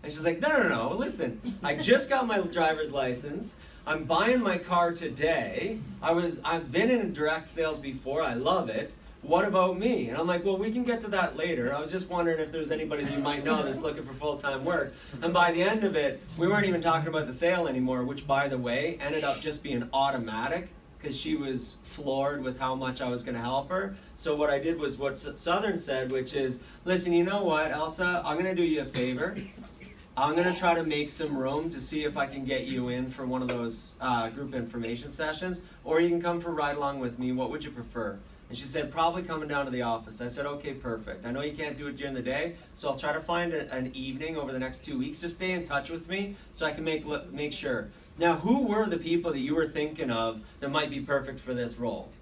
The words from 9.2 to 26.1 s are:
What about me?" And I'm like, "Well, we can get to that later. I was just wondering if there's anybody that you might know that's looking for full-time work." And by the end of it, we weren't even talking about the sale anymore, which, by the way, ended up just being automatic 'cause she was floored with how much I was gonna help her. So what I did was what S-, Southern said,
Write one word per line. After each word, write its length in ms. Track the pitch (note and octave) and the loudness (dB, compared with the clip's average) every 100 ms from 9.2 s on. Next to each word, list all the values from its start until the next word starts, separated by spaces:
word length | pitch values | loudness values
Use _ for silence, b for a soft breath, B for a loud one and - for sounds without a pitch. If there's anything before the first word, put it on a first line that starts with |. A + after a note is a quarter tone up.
What 220 | C#3 E3+ | 2 4
about 320 | G3+ F#3 F#3 F3+ | 6 4 4 4
me?" 300 | A3+ A#3+ A#2+ | 2 2 0
And 80 | C#3 | 0
I'm 80 | E3+ | 2
like, 160 | F3 | 2
"Well, 120 | F#3+ F#3+ | 2 2
we 140 | A3 | 0
can 140 | A#3 | 0
get 160 | A#3+ A3+ | 0 0
to 60 | G#3+ | 0
that 260 | G3+ E3+ - | 2 2 0
later. 380 | E3+ D3+ A#2+ | 0 2 0
I 60 | C#3+ | 0
was 100 | D#3 | -2
just 180 | F#3 F3 | -4 -2
wondering 300 | F3 E3+ D#3+ | 2 2 2
if 140 | D3+ | 0
there's 180 | D#3+ D3+ | -2 -2
anybody 320 | D#3 D#3 D3 | -2 0 -2
that 80 | C#3 | -2
you 60 | C#3+ | 0
might 260 | C#3+ C#3+ | 0 0
know 160 | C#3 - | 2 2
that's 160 | C3+ C3+ | 2 0
looking 240 | D#3 C#3+ | -2 -4
for 80 | B2+ | -8
full-time 520 | B2+ D3+ D3 C#3+ C3+ | -4 -2 0 -2 -2
work." 280 | D3 E3+ - B B C3 | 0 0 0 B B -4
And 100 | E3 | 2
by 160 | F3+ F3 | 6 6
the 120 | E3+ | 6
end 180 | F#3+ A3 | 4 4
of 140 | G3+ D#3+ | 2 2
it, 240 | C#3 C3 - D#3+ | 2 0 -10 0
we 80 | F3 | 4
weren't 200 | G#3 G3 | 4 4
even 140 | E3+ | 2
talking 280 | E3 D#3+ D#3+ | 4 2 2
about 180 | D#3 C#3+ | 0 -2
the 60 | |
sale 340 | B2+ E3+ F3+ D#3+ | 0 2 4 2
anymore, 380 | B2+ B2+ B2+ | 2 2 2
which, 200 | B2+ C#3 - | -2 -4 0
by 200 | C#3 C#3+ | 2 2
the 120 | C3 | 0
way, 400 | A#2+ B2 D#3+ E3+ | 0 0 0 -2
ended 240 | C#3 D#3 | -2 0
up 160 | C#3+ C3+ | 0 0
just 240 | D#3 C#3+ | -2 -6
being 240 | C#3+ B2 - | -4 -4 0
automatic 760 | C3+ C#3 C3 A2 - C#3+ E3+ - - - - | 2 2 2 -2 -4 -2 -2 -4 -14 -20 -10
'cause 140 | D3 C3+ | -6 -4
she 180 | D#3 D3+ | -2 0
was 420 | C#3 B2 - - | 0 -2 -6 -10
floored 580 | - - C#3+ C3+ C#3 C#3+ | -14 -8 -2 0 0 0
with 160 | C3 B2+ | -4 -2
how 160 | C3 | -2
much 260 | C3 C3 B2+ | 0 -2 -2
I 80 | B2+ | -2
was 140 | B2 | -2
gonna 160 | C3 A#2 | -4 -4
help 280 | A#2+ C3+ C#3 | 0 0 0
her. 260 | F#3 G3 B B - | -2 -2 B B -6
So 180 | - D3 | -2 2
what 120 | D3 | 4
I 80 | C#3 | 2
did 180 | D#3+ E3 | 2 0
was 180 | D3 A#2 | -2 0
what 140 | C#3 | -2
S-, 260 | C3+ C#3+ - | -2 -8 -6
Southern 360 | E3+ F3+ G#3 F3+ | 0 2 2 0
said, 320 | - C3 B2+ | 0 -2 0